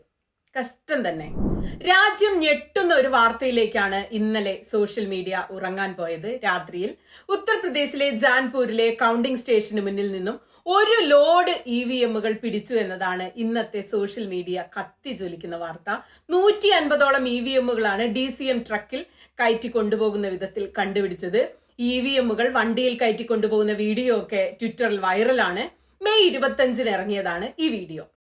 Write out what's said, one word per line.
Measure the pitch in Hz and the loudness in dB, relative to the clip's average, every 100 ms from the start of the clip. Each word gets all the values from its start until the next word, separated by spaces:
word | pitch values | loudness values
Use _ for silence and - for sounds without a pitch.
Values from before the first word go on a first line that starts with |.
| _ _ _ _ _ 262 | _ _ _ _ _ -8
കഷ്ടം | 247 - - 277 180 | -8 -10 -4 -2 -2
തന്നെ. | 160 151 - - - - - 359 | -4 -6 -4 -2 -2 -4 -2 4
രാജ്യം | 370 415 415 415 370 | 6 4 4 2 4
ഞെട്ടുന്ന | 311 294 - 403 359 294 | 2 2 0 0 4 4
ഒരു | 262 | 4
വാർത്തയിലേക്കാണ് | 254 233 233 262 233 214 220 196 196 202 | 4 4 2 0 2 2 0 0 -2 -4
ഇന്നലെ | 220 214 220 196 190 - | -2 0 0 -2 -6 -4
സോഷ്യൽ | 214 208 233 196 | -2 0 -2 -4
മീഡിയ | 190 180 185 - | -4 -4 -6 -6
ഉറങ്ങാൻ | 190 185 190 196 | -8 -6 -4 -6
പോയത്. | 180 170 160 202 247 202 | -4 -6 -6 -6 -4 -2
രാത്രിയിൽ | 180 160 175 214 - _ - - | -2 -4 -6 -6 -8 _ -14 -4
ഉത്തർപ്രദേശിലെ | 392 403 440 370 285 285 277 277 | -2 0 0 0 -2 -2 0 -2
ജാൻപൂരിലെ | 214 262 254 254 269 233 226 226 | 2 2 2 0 -2 0 2 0
കൗണ്ടിംഗ് | 226 233 233 262 247 | 2 2 2 0 -2
സ്റ്റേഷന് | - 220 208 208 | 2 2 2 -2
മുന്നിൽ | 196 196 202 | -4 -2 -4
നിന്നും | 190 190 277 _ _ 339 | -4 -6 -8 _ _ 2
ഒരു | 392 427 453 311 | 4 4 4 6
ലോഡ് | 285 311 349 359 330 247 | 6 8 6 4 0 -2
ഇ | 240 | -4
വി | 247 254 | -2 0
എമ്മുകൾ | 233 220 220 | 0 0 -2
പിടിച്ചു | 220 233 208 - | -2 -4 -6 -2
എന്നതാണ് | 233 190 185 185 180 185 240 | -2 -2 -4 -4 -4 -6 -6
ഇന്നത്തെ | 226 233 220 208 196 | -2 -2 -4 -6 -4
സോഷ്യൽ | 208 202 240 196 | -4 -4 -6 -8
മീഡിയ | 180 180 180 170 202 | -6 -6 -6 -8 -10
കത്തിജ്വലിക്കുന്ന | 190 _ 277 202 180 165 175 170 | -12 _ -12 -10 -10 -10 -10 -10
വാർത്ത. | 170 165 202 226 - - - | -10 -10 -8 -8 -8 -20 -2
നൂറ്റി | 359 403 415 403 | 4 4 4 4
അൻപതോളം | 349 294 285 277 277 254 | 4 4 4 4 4 2
ഇ | 240 | -2
വി | 247 | 0
എമ്മുകളാണ് | 262 247 226 214 196 | 0 0 0 0 0
ഡി | 233 254 269 262 | -2 -2 -4 -2
സി | |
എം | 262 240 233 | -2 -2 -4
ട്രക്കിൽ | 208 - 269 349 _ - - | -6 -6 -10 -10 _ -12 -2
കയറ്റി | 233 226 247 | 0 0 0
കൊണ്ടുപോകുന്ന | 226 208 214 214 208 196 | -2 0 2 0 0 -4
വിധത്തിൽ | 180 190 214 196 208 | -4 -6 -6 -6 -4
കണ്ടുപിടിച്ചത്. | 196 202 196 175 180 214 - - _ - | -2 0 -2 -4 -2 0 0 -4 _ -4
ഇ | 240 254 | -2 0
വി | 269 | 0
എമ്മുകൾ | 269 240 214 247 | 0 0 0 0
വണ്ടിയിൽ | 254 220 226 254 240 | 2 0 0 0 2
കയറ്റി | 233 214 | 0 0
കൊണ്ടുപോകുന്ന | 226 220 208 214 208 | -2 0 2 2 2
വീഡിയോ | 208 208 220 254 214 | 0 0 0 0 0
ഒക്കെ | - 196 185 - | 0 -2 -2 -2
Twitter-ൽ | 226 - 226 202 | -6 -2 -2 0
വൈറലാണ്. | 185 196 240 254 185 185 339 - _ - | 0 2 2 2 0 -2 -6 -12 _ -4
മെയ് | 403 440 370 | 2 4 4
ഇരുപത്തഞ്ചിന് | 269 262 - 254 240 226 | 4 0 2 2 2 0
ഇറങ്ങിയതാണ് | 190 202 202 180 170 240 - | -2 -2 -4 -2 -4 -6 -4
ഈ | 311 | -4
വീഡിയോ. | 214 165 156 - _ | -4 -8 -14 -16 _